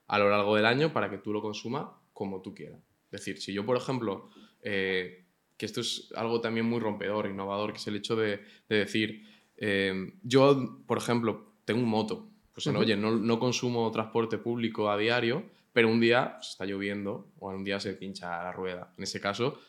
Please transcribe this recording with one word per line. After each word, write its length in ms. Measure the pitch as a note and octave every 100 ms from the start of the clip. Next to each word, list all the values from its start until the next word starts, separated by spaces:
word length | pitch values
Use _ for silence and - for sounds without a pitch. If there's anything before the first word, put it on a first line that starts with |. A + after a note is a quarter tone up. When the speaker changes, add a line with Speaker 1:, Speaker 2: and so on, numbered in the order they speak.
| -
Speaker 1:
a 100 | G#2
lo 100 | G2+
largo 260 | G#2 G#2 G#2+
del 100 | A2
año 260 | B2+ D#3
para 180 | B2+ G2+
que 80 | G2
tú 140 | G#2+
lo 80 | G#2
consumas 440 | G#2+ G#2 A2+ C3+ F#3+ - _
como 280 | - G2 F#2+
tú 120 | G2+
quieras. 260 | F#2 D#2 - _ _ _
Es 80 | G2+
decir, 200 | - F#2+
si 120 | -
yo, 120 | G2
por 120 | A2 B2
ejemplo, 520 | C3 B2+ A2 F#2+ - - - _
eh, 640 | A2 G2 F#2+ F#2 F2+ - _ _ _ -
que 80 | G#2
esto 140 | A#2+
es 320 | A2+ - - -
algo 240 | A2+ A#2
también 260 | A2+ A2+ A2+
muy 140 | A#2
rompedor, 460 | A2 G2+ F#2+ G#2+ G2+
innovador, 440 | G2 G2 G2+ G#2+
que 60 | G#2+
es 80 | -
el 100 | G#2
hecho 200 | - A2+
de, 240 | A2 G2+ - - -
de 80 | G#2+
decir... 460 | G2 A2 G#2+ - - - _ -
Eh, 560 | G#2+ G2 G2 F#2+ F#2 -
yo, 580 | A#2+ C3+ C#3 C3+ A2 - -
por 120 | G#2+
ejemplo, 540 | - A#2+ A2+ G2+ - _
tengo 160 | - A2
un 80 | A#2+
moto, 400 | G#2+ A2 - - - _
pues, 140 | - D3+
Speaker 2:
Ujú. 120 | G#2+
Speaker 1:
oye, 180 | A2+ G2+
no, 160 | G#2+
no 260 | A2+ A2+ A#2
consumo 520 | B2+ A#2+ B2+ A#2+ A2+
transporte 480 | A2+ A2 A#2 A2+ G#2+
público 520 | A#2 A#2+ A#2 A2 G#2
a 60 | G#2
diario, 460 | A2 B2 A#2 D3 - _ _
pero 160 | A#2+ A2+
un 120 | A#2
día, 340 | A#2 A#2+ - -
pues, 140 | -
está 140 | - F#2+
lloviendo 640 | G2 G2+ G2+ G2+ A#2 - -
o 120 | G2
un 140 | F#2+
día 160 | G2 G2
se 140 | G2+
pincha 480 | F#2+ F#2+ F#2 F2+ E2+
la 100 | F2+
rueda. 400 | F2+ F#2 F2+ F2+ -
En 60 |
ese 160 | F#2+ G2
caso, 380 | G2 G2+ B2+ -